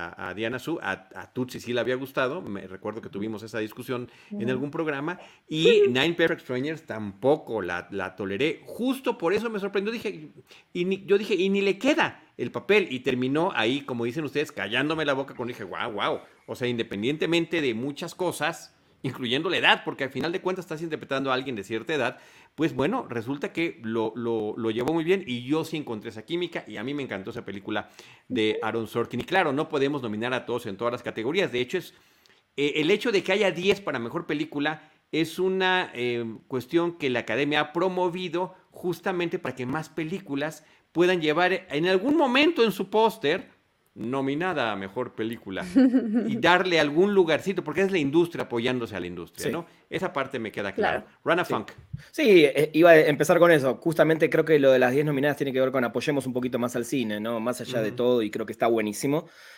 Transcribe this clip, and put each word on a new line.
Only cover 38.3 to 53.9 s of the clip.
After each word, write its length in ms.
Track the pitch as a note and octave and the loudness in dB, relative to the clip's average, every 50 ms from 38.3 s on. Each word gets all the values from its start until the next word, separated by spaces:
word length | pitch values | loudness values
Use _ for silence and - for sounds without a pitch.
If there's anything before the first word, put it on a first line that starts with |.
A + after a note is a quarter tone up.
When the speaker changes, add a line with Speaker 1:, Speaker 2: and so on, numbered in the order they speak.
| D3+ F3 F#3 F3 - - _ _ | -2 -4 -4 -4 -8 -14 _ _
Speaker 1:
justamente 680 | - - - F3+ E3 - - G#3 F3+ F3 F3 E3 F#3 F3 | -12 -6 -4 -4 -4 -4 -4 -4 -2 -2 -2 -4 -4 -6
para 160 | - C3 B2 | -6 -8 -6
que 100 | - B2+ | -6 -6
más 220 | B2+ C#3+ D#3+ D#3 - | -4 -4 -6 -6 -8
películas 760 | - E3+ D#3+ D#3 F#3 F#3+ - - C#3 C#3 C#3+ D#3 D#3 - - _ _ _ _ _ | -8 -8 -6 -6 -8 -8 -6 -6 -4 -4 -4 -6 -8 -10 -18 _ _ _ _ _
puedan 280 | - D#3+ F3+ F3+ F#3 F3 | 0 2 4 4 4 4
llevar 460 | D#3 D3+ D3+ E3 F3+ F3+ F#3 F3+ F#3+ - | 2 2 4 4 2 2 2 -2 -4 -4
en 160 | C#3 D3+ E3 | -2 0 2
algún 300 | F3+ F#3+ F#3+ G3 C#4 D4 | 4 4 4 2 2 2
momento 460 | E4 D4 B3+ A#3+ C4+ D4 F4 E4+ - | 2 2 4 4 4 4 4 4 4
en 80 | A#3 A3 | 2 2
su 180 | - - F#3+ - | 2 -2 -4 0
póster 600 | - G#3+ A3+ G#3+ G#3+ - - C#3+ E3 G3 - - _ _ _ _ _ _ _ _ - | 2 4 4 4 2 0 0 0 0 -2 -4 -10 _ _ _ _ _ _ _ _ -12
nominada 800 | - - A#2 C3 C3+ C3+ C3+ C#3 D3+ F3+ F#3 E3+ D3 A#2+ A2+ | -10 -6 -4 -2 -2 -2 -2 -2 -2 -2 -2 -2 0 -2 -2
a 40 | G#2 | -2
mejor 380 | G2 G2 F#2+ G2 B2 B2 A#2+ - | -4 -6 -6 -6 -6 -6 -6 -6
película 500 | - A2 A#2 A#2+ A2 - G2+ F#2+ F2+ F2 | -6 -6 -4 -6 -8 -8 -8 -6 -6 -4
Speaker 3:
<laughs> 600 | - F3+ C4 B3+ B3+ A#3 C4 A#3 A3 G#3 A#3+ G#3 | 2 4 6 6 6 6 2 2 0 0 0 0
Speaker 1:
y 100 | - - | 0 0
darle 440 | B2 B2+ E3 F3+ F3+ F3+ F#3 E3+ D#3+ | 2 4 4 4 4 4 4 2 2
algún 320 | D3+ C#3+ D3 E3 F#3+ G#3 G#3 | 2 4 4 4 4 6 6
lugarcito, 480 | G3 F3+ D#3+ D3+ C#3 - F#3+ G3 F3 | 4 4 4 2 0 0 -2 -4 -4
porque 200 | - D3+ D3 F#3 | -4 -4 -2 0
es 80 | G3 F#3+ | 0 2
la 60 | D3+ B2 | 2 0
industria 460 | C#3+ C#3 C#3 E3+ F3 E3+ - B2+ B2 | 0 2 4 4 2 2 0 -6 -6
apoyándose 520 | - A#2+ A#2+ A#2+ C3 B2+ B2 A2+ G2+ G#2 | -4 -2 -2 0 0 0 -2 -4 -6 -6
a 40 | F#2 | -6
la 60 | F2+ | -6
industria, 400 | F2+ F2+ F2 E2+ - - - - C#3+ | -6 -8 -10 -12 -12 -10 -6 -4 -4
Speaker 4:
Sí. 40 | |
Speaker 1:
¿no? 140 | A#2 E3+ E3+ - _ _ _ - | -4 -4 -6 -10 _ _ _ -8
Esa 220 | - - F#3 F3+ - | -6 -4 -4 -4 -4
parte 240 | C#3+ C3 - - B2 | -4 -4 -4 -6 -8
me 120 | A2+ G#2 | -8 -6
queda 220 | - A#2 G2+ G2 - | -6 -6 -6 -4 -2
claro. 260 | - G3+ F3 - - | -2 0 0 -2 -2
Speaker 3:
Claro. 180 | - - _ _ | -6 -12 _ _
Speaker 1:
Rana 220 | - C#3+ E3 F3+ E3+ | -2 0 0 0 0
Speaker 4:
Sí. 80 | - | -2
Speaker 1:
Funk. 200 | D#3 A#2 G2+ - - - - - - - - - | -4 -4 -6 -8 -14 -20 -16 -14 -14 -14 -14 -8
Speaker 4:
Sí, 340 | - - D#4 A3+ G3 E3+ D3 | -2 2 6 8 10 10 8
eh, 240 | C#3 C3 C#3+ D#3 D#3 | 8 6 4 2 4
iba 180 | D#3 D#3 E3+ F3 | 6 8 10 10
a 60 | E3 D#3 | 10 10
empezar 380 | D3+ D3+ C#3+ B2+ D3+ D#3 F3+ E3+ | 8 6 4 4 4 4 6 8
con 120 | F3 F3 | 8 8
eso. 240 | E3 D3 C3 C3 A#2 | 8 6 4 2 0
Justamente 560 | - - E3+ | 0 -2 0